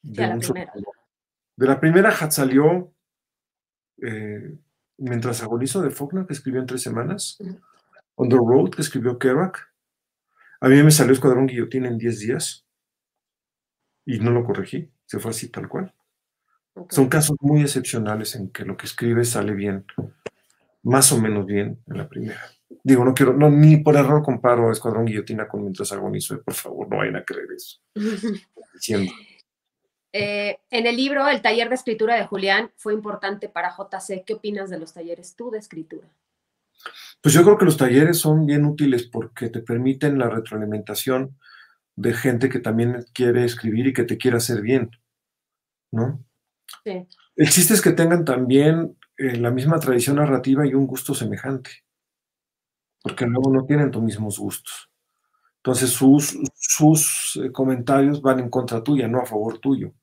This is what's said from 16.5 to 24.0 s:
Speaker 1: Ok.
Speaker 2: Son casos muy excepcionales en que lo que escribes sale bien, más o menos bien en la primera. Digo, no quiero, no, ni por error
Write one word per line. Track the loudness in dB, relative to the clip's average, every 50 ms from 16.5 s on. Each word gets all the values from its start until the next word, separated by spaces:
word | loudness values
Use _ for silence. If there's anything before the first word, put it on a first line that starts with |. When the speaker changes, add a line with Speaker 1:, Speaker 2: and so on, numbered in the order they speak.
| _ _ _ _ _
Speaker 1:
Ok. | -20 -16 _
Speaker 2:
Son | 0 2 2 2
casos | 2 0 0 0 -2 -2
muy | 0 2 4 4
excepcionales | 2 2 -2 -4 -6 -4 -6 -4 -4 -4 -4 -6 -6 -8 -10
en | -10 -12 -12
que | _ -12 -10
lo | -10 -10
que | -10 -12
escribes | -14 -10 -4 -2 0 2 2 0 0
sale | -2 -2 -2 -2 -4
bien, | -4 -4 -4 -4 -6 -8 -10 -10 -10 -10 -10 _ _ _ -20 _ _ _ _ _ _ _ _ _ _
más | _ 2 2 4 4 4
o | 4 2
menos | 0 0 -2 -4 -4
bien | -2 -2 -2 -2 -4 -8 -12 _
en | -12 -10 -10
la | -10 -10
primera. | -10 -10 -10 -10 -12 -14 -18 -20 _ _ _ _ -20 _
Digo, | _ 4 4 6 6
no | 4 4
quiero, | 4 4 4
no, | 6 6 6 6
ni | 8 10 10 10 8 8
por | 6 4 6
error | 6